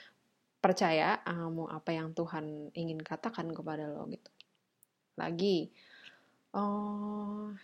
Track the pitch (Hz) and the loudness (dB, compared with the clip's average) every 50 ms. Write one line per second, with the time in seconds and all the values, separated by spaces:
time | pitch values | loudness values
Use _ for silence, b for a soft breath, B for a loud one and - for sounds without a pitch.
0 | B B B B _ _ _ _ _ _ _ _ - 190 185 - 202 170 160 156 | B B B B _ _ _ _ _ _ _ _ 6 6 6 6 6 6 6 6
1 | 151 170 214 - - - 175 170 165 165 165 165 160 160 160 156 - - 165 160 | 6 6 4 2 2 -2 -2 -2 -2 -2 -2 -4 -4 -6 -6 -6 -2 -2 -2 0
2 | 160 160 160 175 170 165 170 156 156 151 151 151 147 147 - 170 165 165 160 156 | -2 -2 -2 -2 -2 -2 -2 -4 -4 -6 -6 -8 -10 -8 -6 -4 -2 -2 -2 -4
3 | 156 - 160 160 - 226 226 - 165 165 160 156 151 165 156 151 151 151 147 151 | -6 -6 -6 -4 -4 -4 -4 -4 -4 -4 -4 -6 -6 -6 -4 -4 -4 -4 -6 -6
4 | 160 156 165 - - - _ - - _ _ _ _ _ _ _ _ _ _ _ | -6 -8 -8 -10 -12 -16 _ -20 -20 _ _ _ _ _ _ _ _ _ _ _
5 | _ _ _ - 165 165 170 170 190 202 190 165 - - B B B B B B | _ _ _ -4 -4 -2 0 2 4 4 4 4 2 0 B B B B B B
6 | B B B B B B B B B _ - 202 202 202 202 208 208 208 208 208 | B B B B B B B B B _ -4 -2 0 0 0 0 -2 -2 -4 -4
7 | 208 208 208 208 208 208 208 208 214 214 202 196 | -4 -4 -4 -4 -6 -6 -6 -6 -8 -8 -10 -12